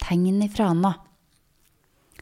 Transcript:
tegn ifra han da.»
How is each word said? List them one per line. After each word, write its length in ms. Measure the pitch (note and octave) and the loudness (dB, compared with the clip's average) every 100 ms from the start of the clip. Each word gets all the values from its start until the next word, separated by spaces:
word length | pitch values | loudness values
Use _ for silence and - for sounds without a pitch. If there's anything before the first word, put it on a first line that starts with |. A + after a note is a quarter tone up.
tegn 380 | - F3 F3+ G3 | -2 0 2 0
ifra 280 | G#3 G#3 G3+ | -2 0 0
han 100 | E3+ | 2
da.» 140 | F#3+ F3+ - _ _ _ _ _ _ _ _ _ _ - | 0 -2 -10 _ _ _ _ _ _ _ _ _ _ -20